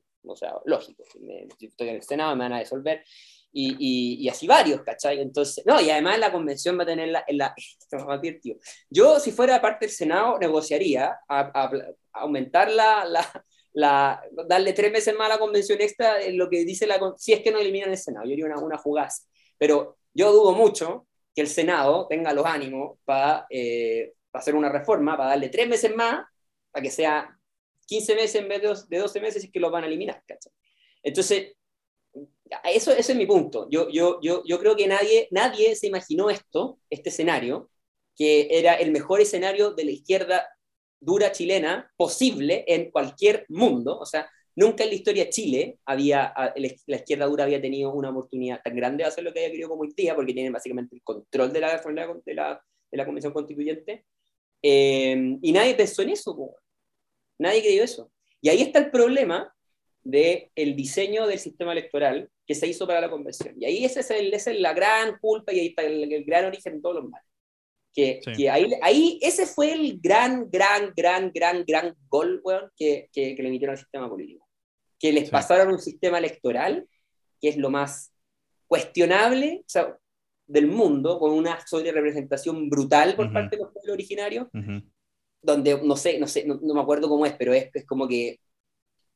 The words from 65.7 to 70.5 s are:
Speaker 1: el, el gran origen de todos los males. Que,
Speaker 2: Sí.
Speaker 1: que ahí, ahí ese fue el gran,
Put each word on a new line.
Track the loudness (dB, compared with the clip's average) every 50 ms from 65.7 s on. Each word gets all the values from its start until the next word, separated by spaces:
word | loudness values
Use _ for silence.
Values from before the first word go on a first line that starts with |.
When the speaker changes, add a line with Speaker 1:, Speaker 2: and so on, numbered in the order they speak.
| -4 -4 -4
Speaker 1:
el, | -2 -2 -4 -4 -4
el | -4 -6 -4
gran | 0 0 0 0
origen | 0 -6 -8 -12 -12 -12
de | -8
todos | -8 -6 -6
los | -6 -10
males. | -12 -16 -20 _ _ _ _ _ _ _ _ _ _ _ _ _ _ 0
Que, | 0 2 2 0 -4
Speaker 2:
Sí. | -8 -10 -4
Speaker 1:
que | 0 0 2
ahí, | 4 4 2 2 0 0
ahí | 2 4 4 6 4 4 2 2
ese | 0 0 2 2 -2
fue | -2 0 0 0 0
el | 2 0 -2 -2 -4 -4
gran, | 2 4 4 4 4 2 0 -4 -6 -4